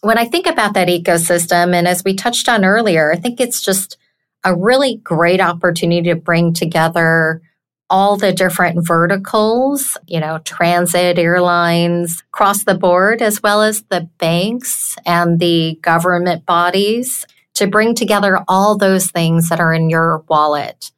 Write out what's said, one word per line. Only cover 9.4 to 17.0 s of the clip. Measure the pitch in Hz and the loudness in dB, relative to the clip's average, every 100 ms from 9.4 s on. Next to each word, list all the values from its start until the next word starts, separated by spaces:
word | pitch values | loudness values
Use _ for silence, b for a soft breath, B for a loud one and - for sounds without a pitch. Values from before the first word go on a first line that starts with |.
| 214 233 262 277 277 - _ | 0 0 0 -2 -6 -10 _
you | 170 | -6
know, | 156 160 | -4 -6
transit, | 160 - 170 175 175 175 180 175 | -10 -2 0 2 0 0 0 2
airlines, | 170 180 180 175 170 170 170 175 170 170 _ | 2 2 2 2 2 2 0 0 -4 -8 _
across | - 202 208 - | 0 0 2 -2
the | 190 | 0
board, | 185 175 196 226 | 2 2 2 0
as | 220 208 | -2 0
well | 214 208 | 0 2
as | 214 214 | 0 -2
the | - 180 165 _ | -6 -6 -6 _
banks | 165 170 196 247 - - - - - | -2 0 -2 -4 -8 -8 -8 -8 -2
and | 175 170 170 | 0 2 2
the | 170 170 160 160 | 2 2 0 -4
government | - 165 175 175 180 170 - | 0 0 2 0 -2 -4 -2
bodies, | 170 175 190 202 226 | 0 2 0 -2 -2